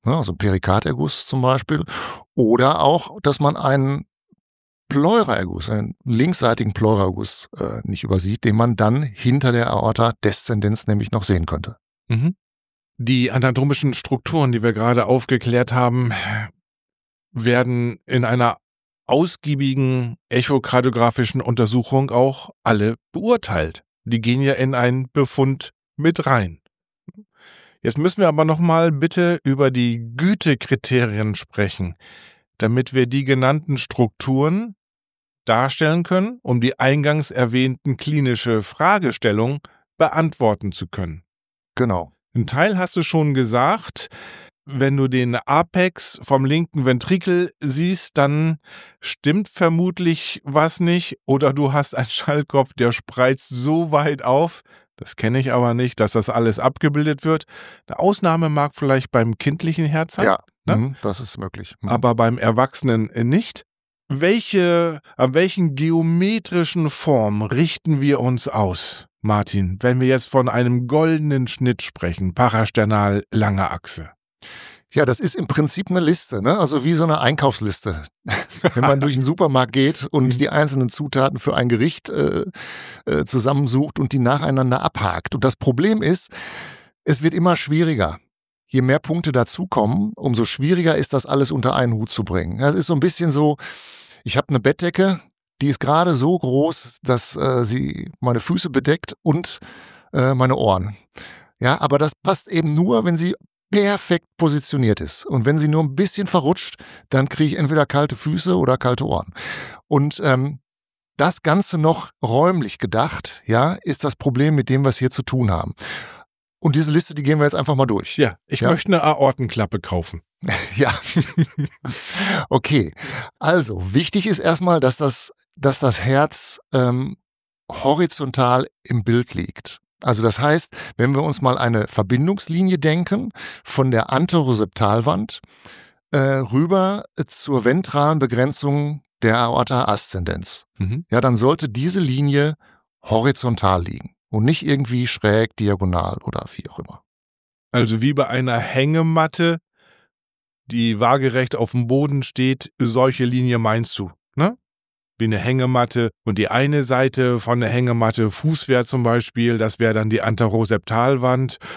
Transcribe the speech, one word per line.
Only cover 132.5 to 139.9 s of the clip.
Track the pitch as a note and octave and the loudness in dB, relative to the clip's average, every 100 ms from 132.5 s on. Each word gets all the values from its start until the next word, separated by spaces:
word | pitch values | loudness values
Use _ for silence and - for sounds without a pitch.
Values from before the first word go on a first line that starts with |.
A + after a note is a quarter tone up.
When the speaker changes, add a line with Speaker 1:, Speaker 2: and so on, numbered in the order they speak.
| E3+ F#3+ F3 | 0 2 2
Speaker 1:
denken, | D#3 E3 F3 G#3 A#3 - - - | 2 0 0 -2 -4 -10 -16 -16
von | - - C3 | -6 0 2
der | A2+ - | 2 0
Anteroseptalwand, | C3 F3 E3+ C3 G#2+ G2 - G2+ A2+ A#2+ F#3 A3 - - _ - - - _ _ | 0 2 2 2 2 0 0 2 2 2 0 -4 -10 -18 _ -20 -20 -20 _ _
äh, | C#3+ | 0
rüber | C3+ C3+ A#2 B2+ E3 F#3+ F#3+ G3+ - - C#3 | 2 0 0 0 2 2 2 -2 -6 -8 -8
zur | - - C3 A2+ | -8 -2 2 4
ventralen | E3 - C#3+ D3 D#3 | 2 0 2 2 2
Begrenzung | C3 A#2+ C3+ - C#3+ C#3+ D3 D3+ - _ | 2 2 0 0 -2 0 -2 -6 -12 _
der | A2+ A#2 | 2 2
Aorta | A#2 B2 A#2 B2+ | 2 0 0 0
ascendens, | A2+ | 0